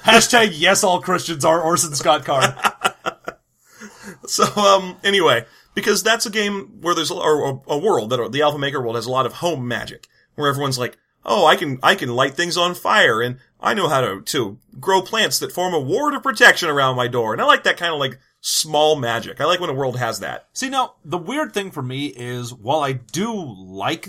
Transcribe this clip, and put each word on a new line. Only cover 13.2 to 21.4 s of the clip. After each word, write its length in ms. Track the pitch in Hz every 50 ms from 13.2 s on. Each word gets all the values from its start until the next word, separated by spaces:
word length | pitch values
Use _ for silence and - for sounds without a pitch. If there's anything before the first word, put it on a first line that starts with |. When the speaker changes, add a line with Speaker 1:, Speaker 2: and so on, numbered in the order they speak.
Speaker 2:
and 160 | 120 123 127 131 _ _ _ _
I 160 | - 104 113
know 120 | 196 180 151
how 140 | 147 131
to, 200 | 127 104 98 95
to 360 | - - - 147 113 98 104 - _ _ - 135
grow 240 | 131 196 190 190 185
plants 340 | - - 220 208 156 131 -
that 120 | 147 -
form 240 | - - 180 180 180
a 40 | 156
ward 360 | 131 131 170 247 294 302 285
of 80 | 254 -
protection 460 | 269 233 - 240 208 170 - 180 160
around 260 | 147 143 135 131 127
my 120 | 123 123 120
door." 260 | 120 123 113 110 113
And 80 | 175
I 40 | 240
like 180 | 285 285 277 -
that 120 | - - -
kind 160 | 175 170 160
of, 60 | 147
like, 200 | 139 131 131 - _ _ _ _
small 540 | - - - - - 156 151 147 151 156 156
magic. 440 | 143 123 117 113 113 101 - - -
I 60 | 139
like 140 | 160 180 175
when 100 | 175 170
a 40 | 139
world 220 | 131 139 131 117 127
has 200 | 123 113 113 101
that. 260 | 95 73 62 - - _ _
Speaker 1:
See, 160 | - 254 269
now, 260 | 269 262 151 - - _ -
the 160 | 156 156 175
weird 340 | 160 180 254 302